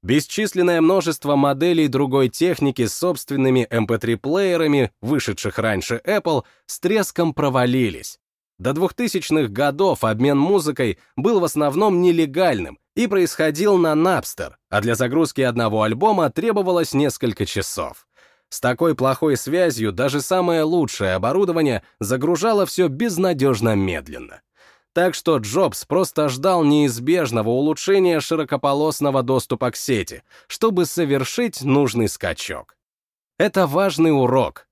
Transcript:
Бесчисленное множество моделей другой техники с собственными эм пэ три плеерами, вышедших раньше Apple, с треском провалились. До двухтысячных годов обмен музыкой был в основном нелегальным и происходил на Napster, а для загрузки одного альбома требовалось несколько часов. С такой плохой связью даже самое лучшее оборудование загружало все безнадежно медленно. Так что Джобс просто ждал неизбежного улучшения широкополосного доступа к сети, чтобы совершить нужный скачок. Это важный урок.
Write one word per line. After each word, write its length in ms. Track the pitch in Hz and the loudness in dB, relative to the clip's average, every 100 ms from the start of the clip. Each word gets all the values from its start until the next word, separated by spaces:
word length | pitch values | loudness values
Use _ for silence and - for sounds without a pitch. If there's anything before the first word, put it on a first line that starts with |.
Бесчисленное 800 | 87 139 - - 214 185 175 170 | 2 0 0 -4 -4 0 2 4
множество 520 | 160 190 165 151 143 | 4 4 0 -4 0
моделей 540 | 143 143 135 170 170 151 | 2 2 2 2 2 2
другой 400 | 131 139 131 131 | 2 2 2 2
техники 580 | - 175 170 143 127 117 | 2 0 2 0 0 -2
с 80 | |
собственными 720 | - 175 151 - 139 131 127 120 | 0 -2 -2 -4 0 2 2 0
эм 160 | 117 107 | -2 0
пэ 120 | 113 | -2
три 180 | 110 113 | -2 -4
плеерами, 760 | 135 170 196 175 156 143 113 _ | -2 0 0 0 2 2 0 _
вышедших 580 | 107 147 117 98 107 - | -2 -2 -2 -4 -6 -2
раньше 420 | 110 101 - 117 | -2 -2 -2 -6
Apple, 400 | - 208 170 147 - _ _ | -2 -2 0 -2 -4 _ _
с 120 | - | -6
треском 540 | 185 220 190 - 165 | -2 0 -2 -2 -2
провалились. 880 | 143 143 131 123 127 117 76 - - _ _ _ _ | 0 0 2 0 2 0 -4 -14 -20 _ _ _ _
До 160 | 92 | -4
двухтысячных 760 | 143 180 - 247 190 - 156 127 | -2 -2 -2 -4 -4 -2 0 0
годов 540 | 101 143 143 190 147 | 0 -2 0 0 0
обмен 340 | 110 107 131 139 | -2 0 2 2
музыкой 600 | 147 202 151 135 123 - _ - | 2 2 0 -2 -2 -4 _ -4
был 240 | 156 220 | 0 2
в 40 | |
основном 560 | 170 151 147 143 214 180 | 0 0 0 2 2 4
нелегальным 800 | 180 170 156 143 185 120 85 - _ | 4 4 0 2 0 0 -4 -12 _
и 120 | - 233 | -4 0
происходил 720 | 196 175 - 156 151 208 190 | 2 0 0 -2 0 2 2
на 160 | 165 | 2
Napster, 600 | 151 170 170 - - 76 - _ | 2 2 0 -4 -10 -12 -14 _
а 100 | 101 | -2
для 140 | 107 | 0
загрузки 480 | 113 123 143 160 - | 0 0 0 0 0
одного 400 | 127 117 113 110 | -2 0 0 0
альбома 480 | 107 110 208 208 151 | 0 2 2 2 0
требовалось 640 | 143 226 208 185 175 165 | 0 -2 0 0 0 0
несколько 500 | 139 143 - 123 101 | 0 0 0 -4 -2
часов. 640 | 101 - 92 - 73 - _ _ _ _ _ | -4 -4 -6 -6 -10 -10 _ _ _ _ _
С 120 | - | -6
такой 340 | 123 123 165 | -4 0 0
плохой 420 | 151 135 135 160 131 | 2 0 0 0 0
связью 560 | - 165 175 113 110 | -2 0 0 0 -4
даже 300 | 92 135 143 | -2 -2 -2
самое 400 | 139 185 175 165 | -2 0 2 0
лучшее 500 | 156 175 139 - 98 | 0 0 -2 -2 -2
оборудование 680 | 92 107 160 196 165 151 117 - _ | 0 0 0 0 0 0 0 -6 _
загружало 640 | 101 131 151 170 208 208 | -4 -2 0 0 0 2
все 240 | 185 - 180 | 0 0 0
безнадежно 840 | 135 233 170 185 160 135 117 113 | 0 -4 0 0 2 0 2 2
медленно. 680 | 104 95 82 69 67 64 - _ _ - _ _ | 0 0 -4 -8 -16 -16 -20 _ _ -20 _ _
Так 200 | - 180 | 0 0
что 220 | 160 - 151 | 0 0 0
Джобс 480 | 104 131 180 - | 0 0 0 -2
просто 460 | - 156 190 - 151 | -2 0 0 0 -2
ждал 340 | 127 165 180 | 0 0 2
неизбежного 840 | 151 151 147 120 127 175 143 113 110 | 4 4 2 0 0 0 0 -2 0
улучшения 680 | 123 147 156 - 196 185 160 | 0 0 -2 0 2 4 2
широкополосного 1040 | - 160 147 139 143 139 156 143 143 135 | 0 -4 -2 -2 0 0 0 0 0 0
доступа 480 | 123 131 - 127 127 | 2 0 0 -2 -2
к 60 | - | -4
сети, 460 | - 120 90 107 _ - _ | -2 -2 -2 -10 _ -20 _
чтобы 400 | - 226 185 170 | -2 0 2 -2
совершить 760 | - 156 139 131 - 240 - | 0 0 0 -2 -2 -4 -2
нужный 480 | 131 143 139 113 107 | 0 2 2 2 -2
скачок. 680 | - 92 78 - 73 55 _ _ _ _ _ _ _ | -2 -6 -6 -8 -10 -14 _ _ _ _ _ _ _
Это 280 | 196 - 175 | 0 2 0
важный 520 | 147 196 147 160 147 | 2 0 2 2 4
урок. 440 | 123 131 98 - _ | 2 2 0 -6 _